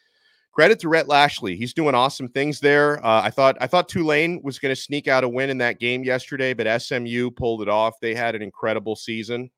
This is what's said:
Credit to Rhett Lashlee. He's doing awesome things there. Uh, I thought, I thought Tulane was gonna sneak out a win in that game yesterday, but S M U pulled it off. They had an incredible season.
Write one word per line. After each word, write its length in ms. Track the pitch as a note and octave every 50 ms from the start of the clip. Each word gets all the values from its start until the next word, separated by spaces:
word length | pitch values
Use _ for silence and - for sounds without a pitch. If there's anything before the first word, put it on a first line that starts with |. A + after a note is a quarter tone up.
| _ _ _ _ _ _ _ _ _ _
Credit 260 | - D3 D3+ F#3+ A3+ -
to 100 | E3+ D#3
Rhett 180 | D#3+ E3 C#3+
Lashlee. 500 | - D3 C#3 D3 C#3+ - - B2 G2+ F2+
He's 180 | F#2 A#2+ B2 -
doing 200 | D#3+ D#3 D3 C3
awesome 340 | A#2+ B2+ C#3 - - C3+ B2
things 320 | - C3+ C#3+ D3+ C#3+ -
there. 440 | C#3+ C#3+ C#3+ D3 D3 D3 D3 C#3+ A#2
Uh, 160 | A2+ A2 A2
I 80 | G2 A2
thought, 300 | - - C3+ C3+ B2+ -
I 60 | B2+
thought 240 | - - F3+ F3 -
Tulane 500 | - F#3+ E3 D#3 D3 D3 E3 E3+ F3+ D#3
was 160 | - C#3 B2+ -
gonna 180 | - C3+ C3
sneak 300 | - - - C#3+ D3 -
out 160 | D3 C3+ C3
a 60 | B2+ B2
win 220 | A#2+ B2+ C3+ C3+
in 80 | C3+ B2+
that 220 | B2 A#2+ A2 -
game 220 | A#2+ A#2+ B2+ B2+
yesterday, 520 | C3 B2+ B2+ B2+ - - D3 C3+ C3 C3 B2+
but 120 | A2+ A2
S 260 | G#2+ A2+ A#2 - -
M 120 | C#3+ B2 A#2+
U 260 | A#2 A#2+ A#2+ B2 B2
pulled 300 | B2 - C3 A#2 A2+ A2
it 80 | G#2 G2+
off. 320 | G#2 G#2+ A2 A2+ A2 -
They 140 | - A2+ A2+
had 200 | A#2+ A#2+ A#2 A2
an 60 | G#2+
incredible 540 | G#2+ G2 - - - A2+ A2 A2 G2+ A2 G#2+
season. 540 | - - - A2+ A2+ G#2+ A2 A#2+ A#2+ B2+ B2+ _